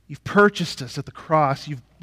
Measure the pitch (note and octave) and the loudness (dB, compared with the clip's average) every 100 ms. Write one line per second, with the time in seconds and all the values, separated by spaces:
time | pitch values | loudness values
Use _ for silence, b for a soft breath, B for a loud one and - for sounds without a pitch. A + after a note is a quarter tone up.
0 | - C#3+ - G3 G#3 G3+ E3 - B2 - | -18 -16 0 4 4 4 -6 -8 -10 -10
1 | C3 - - D#3 C#3 C3+ D3+ C3+ - _ | -10 -16 0 2 2 -2 -8 -14 -14 _